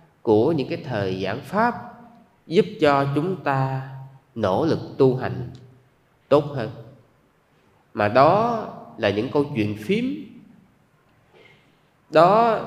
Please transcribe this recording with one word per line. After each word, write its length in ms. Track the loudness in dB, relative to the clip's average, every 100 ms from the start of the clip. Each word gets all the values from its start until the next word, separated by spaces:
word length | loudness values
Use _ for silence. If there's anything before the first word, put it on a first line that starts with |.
| _ _
của 300 | 2 4 4
những 160 | 0 -4
cái 100 | -8
thời 380 | -6 -4 -4 -4
giảng 180 | -4 -6
pháp 340 | -6 -2 -2 -4 -12 -20 -20 -20 _ _ -2
giúp 200 | 0 0 2
cho 320 | 2 2 2
chúng 300 | -2 -2 -4
ta 460 | -2 -2 -2 -4 -8 -14 -18 -20 _
nỗ 320 | -2 0 2 0
lực 140 | -2 -4 2
tu 180 | 2 2
hành 340 | -4 -8 -10 -14 -20 -20 _ _ _ _ 2
tốt 160 | 2
hơn. 260 | 2 -6 -8 -10 -20 -20 _ _ _ _ _ _ _ _ _
Mà 140 | -2 2
đó 600 | 4 6 4 0 -4 -8 -14 -18 -2
là 120 | 0
những 180 | 0 -2
câu 200 | -2 -2 -2
chuyện 200 | -4 -4
phím, 640 | -4 -2 -4 -8 -12 -20 -20 -20 _ _ _ _ _ _ _ _ -20 _ _ _ _ _ _
đó 480 | 6 6 6 4 0